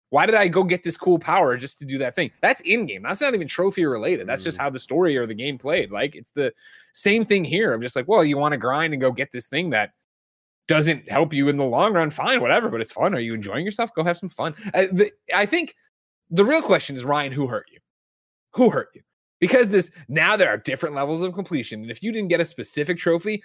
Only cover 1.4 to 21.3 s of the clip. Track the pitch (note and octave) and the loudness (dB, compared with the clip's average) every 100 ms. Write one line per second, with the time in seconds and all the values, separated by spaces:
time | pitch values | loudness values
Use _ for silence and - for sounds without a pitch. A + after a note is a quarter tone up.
1.4 | C#3+ B2 C3+ - C#3 C3+ B2+ F#3 D3 - | 2 0 -6 -14 -10 -6 -4 -4 -6 0
2.4 | G3 C4 - A3+ E3 F#2+ A#2 G3 C#4+ A3 | 0 0 0 -2 -2 -8 -8 -4 -2 -2
3.4 | C#3+ - F#3+ F#3+ D#3 A#2 C3+ D3+ F#2+ C3 | -2 -2 -2 0 0 0 -2 -4 -4 -6
4.4 | E3+ C#3 C#3 C3 - D3 F3+ C3 A#2 G#2+ | -6 -6 -6 -6 -4 0 2 0 -2 -6
5.4 | C#3 C3 C3+ F3 G2+ G#2 D3 - G#2+ C#3+ | -8 -8 -4 -2 -2 -4 -6 -8 -10 -4
6.4 | C3 - - - _ - G3+ A3 G#3+ G3+ | -4 -6 -16 -20 _ -4 0 2 2 0
7.4 | D3+ E3+ G#3+ A2+ B2 C3 C#3 G#3+ D#3 C#3+ | 0 0 0 -2 -4 -4 2 2 4 2
8.4 | D3 C#3 A#2 C#3+ D#3+ C#3+ C3 B2 C#3 - | 0 0 0 0 -2 0 0 0 -6 -8
9.4 | - C#3+ F3+ A2 G#2 _ _ _ _ _ | -6 -4 0 0 -2 _ _ _ _ _
10.4 | _ _ - D#3 D#3 C#3+ - C#3 D#3+ C#3+ | _ _ 0 2 2 -2 -2 0 0 2
11.4 | C#3+ C#3+ C3+ A#2+ G#3 F#3 D3+ C#3 E3 C4 | 2 2 0 2 2 2 0 -2 0 2
12.4 | A#2+ F#3+ A3 A2+ A2+ - E3 D3+ A#2 A2+ | 4 2 2 -2 -6 -2 0 0 -4 -6
13.4 | G2 A#2 F#3+ G#3 A#3 - E3+ F3 F#3+ - | -6 -6 -4 -4 -4 -2 -2 -2 -6 -6
14.4 | D#3 D3+ G#3+ F3+ F#3+ F#3 G#3 - - F#3 | -6 -6 -2 0 2 2 0 -2 -4 0
15.4 | G#3 E4+ D#4 - _ _ _ _ _ E3+ | 0 0 -2 -10 _ _ _ _ _ 2
16.4 | G#3 D#4+ B3 E3 - C3 B2+ D3 C#3 C3 | 4 4 4 2 0 -6 -2 0 0 -4
17.4 | C3 A2 - _ _ _ _ _ _ _ | -4 -4 -8 _ _ _ _ _ _ _
18.4 | _ - A#3+ C#3+ - - _ _ _ _ | _ 4 4 4 -2 -10 _ _ _ _
19.4 | F3+ B3+ A3 G3 - - C#3 D3+ E3+ G#3+ | 4 6 6 2 0 -6 -6 0 2 4
20.4 | D#3 G#2+ C#3 C3 D#3+ C#3+ C#3+ D#3+ F#3 | 4 2 -4 -4 -4 -2 -2 -2 -4